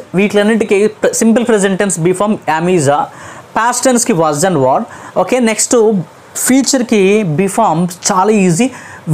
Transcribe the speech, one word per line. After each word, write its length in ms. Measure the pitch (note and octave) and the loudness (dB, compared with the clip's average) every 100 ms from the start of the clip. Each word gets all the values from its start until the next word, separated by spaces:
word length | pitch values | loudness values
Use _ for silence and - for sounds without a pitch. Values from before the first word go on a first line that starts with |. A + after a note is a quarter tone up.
| - F3 | -4 -2
వీటిలన్నిటికీ 600 | G3+ G#3 G#3 A3+ G#3+ G3 G#3 - | 0 2 2 0 2 2 2 0
ప్ర-, 140 | F3 - | -2 0
సింపుల్ 240 | A3+ A3+ A3+ | 2 2 2
ప్రెజెంట్ 260 | G#3+ G3 F#3 | 0 0 0
టెన్స్ 180 | G3+ E3+ E3 | -2 0 -2
బీ 40 | F#3 | 0
ఫార్మ్ 160 | G#3 G3+ - D#3 | -2 -2 -2 -2
am, 100 | F3 F3+ | 0 2
is, 120 | C#3 D3 - - - - - - | 2 0 -2 -10 -20 -20 -8 -2
past 240 | A#3 A#3+ C4 | -2 0 0
టెన్స్కి 280 | A#3+ - F3+ | 0 0 0
was 160 | D#3+ C#3+ F#3+ | 0 0 0
and 80 | E3 B2+ | 2 2
what. 180 | D#3 A#3 - - - | 0 -4 -14 -8 -4
ఓకే, 160 | F3+ B3+ A3 | -2 0 0
నెక్స్ట్ 240 | G#3+ - B3 G#3+ G3+ D3+ - - - | -2 0 2 2 0 -4 -14 -16 -8
ఫ్యూచర్కి 580 | - C4 A#3+ C4+ A#3+ A3 F#3+ G#3 G3 D3 | 0 0 2 -2 0 2 2 2 0 -2
బీ 60 | G3 G#3+ | -2 0
ఫార్మ్ 260 | G#3 D#3+ F3+ - - | 0 0 -2 -4 -4
చాలా 200 | G3 G3+ G#3+ | 0 2 2
ఈజీ, 260 | F#3 E3 B3+ - - - - | 2 2 -2 -4 -18 -14 -2